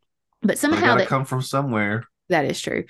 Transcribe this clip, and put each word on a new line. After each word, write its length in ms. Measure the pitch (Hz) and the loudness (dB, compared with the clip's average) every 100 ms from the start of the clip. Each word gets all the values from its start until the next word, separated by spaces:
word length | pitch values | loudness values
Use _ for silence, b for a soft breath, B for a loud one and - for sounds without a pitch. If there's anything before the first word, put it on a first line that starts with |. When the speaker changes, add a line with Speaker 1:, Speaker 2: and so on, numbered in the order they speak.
| _ _ _ _ | _ _ _ _
Speaker 1:
But 80 | 208 | 0
Speaker 2:
They 60 | - | 2
Speaker 1:
somehow 240 | 294 320 | 2 2
Speaker 2:
gotta 180 | 339 226 | 4 2
Speaker 1:
that 80 | 185 | 2
Speaker 2:
come 180 | 139 135 | 0 -2
from 160 | 131 | -4
somewhere. 640 | 131 135 143 110 104 107 - _ _ | -2 -2 -2 0 0 -2 -6 _ _
Speaker 1:
That 160 | 175 139 | 0 0
is 140 | 165 | -4
true. 260 | - - 175 | -4 -6 -6